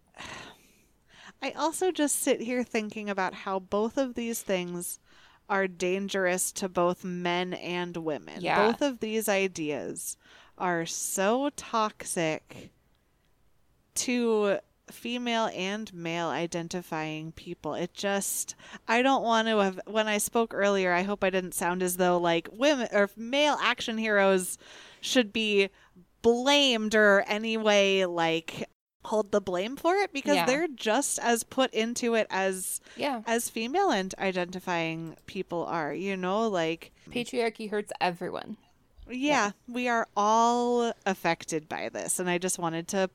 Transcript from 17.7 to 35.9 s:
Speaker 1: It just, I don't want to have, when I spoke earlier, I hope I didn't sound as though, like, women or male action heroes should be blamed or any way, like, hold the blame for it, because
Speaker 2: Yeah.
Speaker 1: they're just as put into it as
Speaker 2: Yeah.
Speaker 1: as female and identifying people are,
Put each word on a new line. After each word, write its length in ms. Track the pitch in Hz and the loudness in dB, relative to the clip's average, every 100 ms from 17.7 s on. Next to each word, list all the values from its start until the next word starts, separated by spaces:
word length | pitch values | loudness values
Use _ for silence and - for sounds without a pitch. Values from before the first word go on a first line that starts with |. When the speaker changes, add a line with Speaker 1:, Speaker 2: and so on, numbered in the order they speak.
Speaker 1:
It 200 | 127 170 | -4 -6
just, 600 | - 202 196 190 - - - - - - | -4 -2 -2 -2 -6 -8 -12 -16 -18 0
I 140 | 233 | 2
don't 220 | 254 269 | 4 2
want 240 | 220 226 220 | 4 2 4
to 80 | 220 | 2
have, 220 | 196 185 - | 2 0 -4
when 220 | 214 214 | -2 0
I 120 | 208 | 0
spoke 340 | - 233 233 | 0 0 0
earlier, 400 | - 202 196 185 | 2 2 4 2
I 100 | 175 | 2
hope 200 | 190 208 190 | 0 0 2
I 40 | |
didn't 240 | 185 180 - | 0 -2 -2
sound 280 | 175 180 | -2 0
as 140 | 185 180 | 0 2
though, 200 | 180 175 | 4 4
like, 300 | 175 170 - | 4 2 -2
women 340 | 196 277 285 226 | 0 2 2 0
or 160 | 202 202 - | 2 0 -2
male 400 | 226 277 294 240 | -4 2 2 4
action 360 | 196 240 - 220 | 0 0 -4 -2
heroes 600 | 220 202 196 190 180 - - - - - | 2 4 6 4 0 -10 -16 -20 -20 -14
should 320 | - 262 220 | 0 2 2
be 360 | 226 214 202 196 - _ - - _ | 0 2 4 2 0 _ -20 -20 _
blamed 720 | 233 240 254 285 277 233 214 214 | 4 4 4 6 6 4 2 6
or 300 | 208 196 - | 8 8 4
any 300 | 208 226 220 | -2 -2 0
way, 480 | 214 208 196 190 185 | 4 6 6 4 2
like, 640 | 175 165 165 - - - _ _ _ - | 2 2 0 -2 -10 -12 _ _ _ -2
hold 260 | 214 208 | -2 2
the 80 | 208 | 0
blame 340 | 196 180 202 277 | 0 -2 -4 -2
for 200 | 330 381 | 0 2
it, 180 | 392 | 0
because 240 | 277 302 285 | -2 2 4
Speaker 2:
Yeah. 80 | 170 | 4
Speaker 1:
they're 220 | 269 339 | 2 0
just 500 | 254 220 220 285 - | -2 0 2 2 -2
as 240 | 220 233 | 0 0
put 300 | - - 262 | 0 0 0
into 420 | 220 220 233 240 226 | 0 -2 -2 0 0
it 100 | 208 | 0
as 500 | 190 190 190 185 - - - | 0 0 -2 -6 -8 -12 -6
Speaker 2:
Yeah. 260 | 277 247 220 | -4 -4 -2
Speaker 1:
as 240 | 233 - | -2 -2
female 420 | - 226 320 392 | -6 -2 0 2
and 240 | 220 190 - | 2 -2 -4
identifying 1000 | 196 185 175 185 - 170 165 160 165 - - | -2 -2 -4 -6 -4 -2 -2 -4 -8 -12 -12
people 400 | 196 180 170 156 | -10 -6 -4 -4
are, 280 | 170 147 | -4 -4